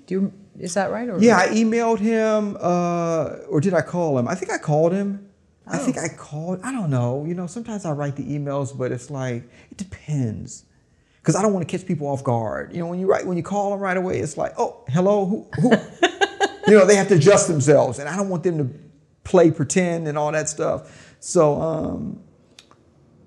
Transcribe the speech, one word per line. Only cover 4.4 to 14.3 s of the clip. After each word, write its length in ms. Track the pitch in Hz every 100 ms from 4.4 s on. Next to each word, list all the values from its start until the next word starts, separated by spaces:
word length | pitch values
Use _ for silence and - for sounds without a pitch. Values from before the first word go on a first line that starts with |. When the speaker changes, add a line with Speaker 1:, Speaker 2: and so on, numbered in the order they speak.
| 381
Speaker 2:
I 60 | 349
called 340 | - 147 165
him. 380 | 190 202 196 - _ _ _ -
I 120 | 285
think 180 | 254 -
Speaker 1:
Oh. 80 |
Speaker 2:
I 40 | 160
called, 520 | - - 147 170 185
I 80 | 220
don't 200 | 262 165
know. 340 | 127 120 135
You 80 | 156
know, 140 | 180 175
sometimes 400 | 240 226 208 175
I 60 |
write 220 | 143 143 139
the 80 |
emails, 520 | 139 147 143 139 135 127
but 160 | 123
it's 180 | 123 -
like, 380 | 139 127 120 - - -
it 80 | -
depends. 880 | 185 - - 147 117 95 - - _ _ _ _ _ _
'Cause 120 | -
I 60 | 180
don't 140 | 214
wanna 100 | 190
catch 220 | 160 185 -
people 220 | 160 143
off 140 | 135
guard. 520 | 131 117 110 67 -
You 60 | -
know, 80 | 170
when 120 | 180
you 60 | 190
write, 200 | - 190
when 120 | 175
you 40 |
call 280 | 165 202 202
them 100 | 196
right 160 | 196 185
away, 240 | 185 180
it's 160 | 151